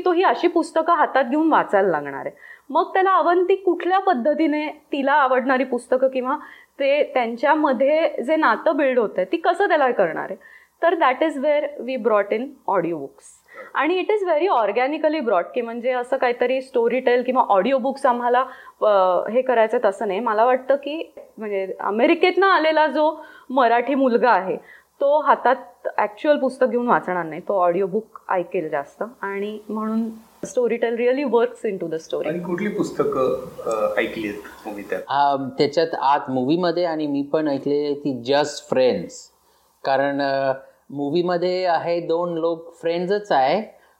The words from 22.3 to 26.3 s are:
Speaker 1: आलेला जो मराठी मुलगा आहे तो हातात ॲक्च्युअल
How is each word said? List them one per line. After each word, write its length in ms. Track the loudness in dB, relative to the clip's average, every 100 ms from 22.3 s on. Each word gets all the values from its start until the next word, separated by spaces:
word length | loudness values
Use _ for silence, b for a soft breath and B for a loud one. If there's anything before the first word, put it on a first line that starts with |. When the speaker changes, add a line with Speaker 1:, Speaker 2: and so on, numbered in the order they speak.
| 4 4
Speaker 1:
आलेला 400 | 4 4 4 2
जो 380 | 2 0 0 B B B
मराठी 440 | 2 4 4 2
मुलगा 360 | 2 2 4 4
आहे 260 | 4 2 -6 B B B -2
तो 200 | 2 4
हातात 360 | 4 2 2 0 -4 _ -8 -2
ॲक्च्युअल 400 | -2 -2 0